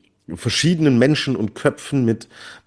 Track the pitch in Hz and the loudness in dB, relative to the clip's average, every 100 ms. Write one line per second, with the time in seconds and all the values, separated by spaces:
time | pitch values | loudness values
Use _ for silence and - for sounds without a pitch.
0 | _ _ - - - - 160 170 151 120 | _ _ -12 -8 -4 0 0 2 2 4
1 | 135 151 - 117 107 - 147 - - 139 | 4 2 -2 -4 -4 -2 -4 -4 -4 0
2 | 117 110 - - - - | 0 0 -6 -20 -20 -20